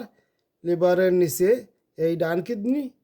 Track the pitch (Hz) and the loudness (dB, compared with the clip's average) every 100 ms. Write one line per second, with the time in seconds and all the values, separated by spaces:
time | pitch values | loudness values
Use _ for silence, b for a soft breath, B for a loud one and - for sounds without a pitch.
0 | 226 _ _ _ _ _ 170 170 180 180 | -6 _ _ _ _ _ -4 0 2 4
1 | 185 180 175 - 185 247 - _ _ - | 2 4 2 2 2 0 -2 _ _ -4
2 | 160 165 165 170 185 226 226 285 262 _ | -2 -2 -2 -2 -4 -6 -2 -4 -4 _